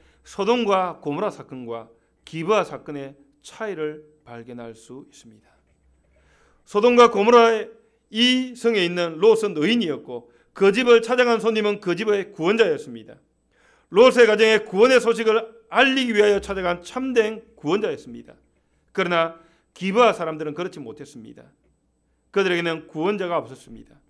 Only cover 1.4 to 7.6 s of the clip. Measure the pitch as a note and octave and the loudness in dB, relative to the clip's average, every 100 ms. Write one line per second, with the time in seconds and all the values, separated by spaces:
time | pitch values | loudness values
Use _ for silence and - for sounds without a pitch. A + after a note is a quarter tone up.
1.4 | C3+ C3 A#2+ A#2 A2 _ _ _ - D#3+ | -16 -16 -12 -12 -14 _ _ _ -16 -8
2.4 | E3 G#3+ E3 F3 - C#3+ C#3 C#3 _ _ | -2 0 -2 -8 -14 -14 -14 -18 _ _
3.4 | - - A3 E3+ D3+ D#3 D3+ _ - A#2 | -20 -14 -12 -8 -10 -10 -20 _ -20 -20
4.4 | A#2 A#2+ A#2 A2+ - B2+ - _ A#2 A2 | -18 -16 -16 -18 -20 -20 -20 _ -20 _
5.4 | _ _ _ _ _ _ _ _ _ _ | _ _ _ _ _ _ _ _ _ _
6.4 | _ _ _ G#3 A#3+ A#3+ A#3 G#3+ G#3+ A#3+ | _ _ _ 0 2 6 4 4 4 6
7.4 | A3+ A3 | 6 2